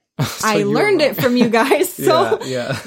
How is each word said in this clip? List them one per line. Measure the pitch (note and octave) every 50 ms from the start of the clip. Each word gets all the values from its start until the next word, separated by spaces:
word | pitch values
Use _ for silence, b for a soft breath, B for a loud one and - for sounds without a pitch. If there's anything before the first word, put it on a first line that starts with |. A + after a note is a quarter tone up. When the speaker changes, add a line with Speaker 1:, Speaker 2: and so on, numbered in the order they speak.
| _ _ _
Speaker 1:
<laughs> | -
So | C3 - - - -
Speaker 2:
I | A3 G#3
Speaker 1:
you | G3+ G3+
were | G3+ G#3+
Speaker 2:
learned | B3+ - G#4 G4 D#4
Speaker 1:
wrong. | D4 -
Speaker 2:
it | -
from | - - A#3+ B3
you | B3 A#3+ A#3
guys." | A3 A3+ - C4+ - C#4+ F#4 - -
<laughs> |
So, | - C#3 - D#4 E4 G4 - A4 - -
Speaker 1:
Yeah, |
yeah. | C3 B2+ B2 A#2+ B2+ C3+ - -